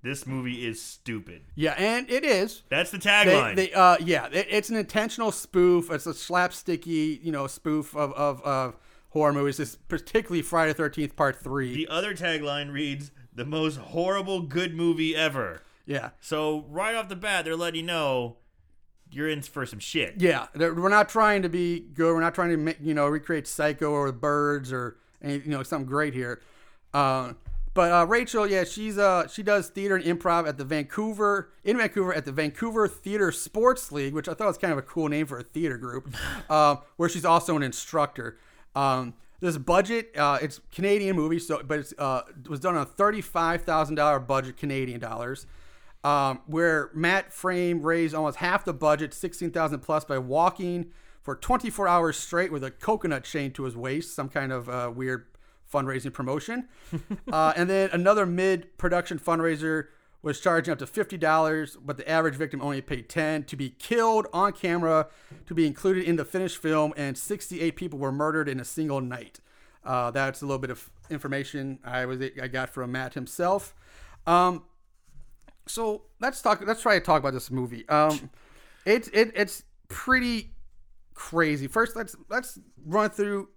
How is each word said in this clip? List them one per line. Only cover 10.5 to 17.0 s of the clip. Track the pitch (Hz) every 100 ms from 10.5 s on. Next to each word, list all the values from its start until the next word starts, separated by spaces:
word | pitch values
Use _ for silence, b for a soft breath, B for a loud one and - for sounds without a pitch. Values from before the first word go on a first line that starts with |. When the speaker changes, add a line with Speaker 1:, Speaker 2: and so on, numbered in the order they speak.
| 170 160
Speaker 2:
the | 151
Thirteenth | 151 143 143 -
Part | 143 131
Three. | - 135 131
Speaker 1:
The | 123 160
other | 160 202
tagline | 180 175 156 147 143 143
reads, | 143 147 139 143 b b
"The | 117
most | 123 156 160 143
horrible | 110 170 180 196 190 190
good | 165 160 180 160
movie | 170 160 160 156
ever." | 156 139 104 80 b b
Speaker 2:
Yeah. | - 139 117 -
Speaker 1:
So | - 156 156 151 143
right | 151 208
off | 226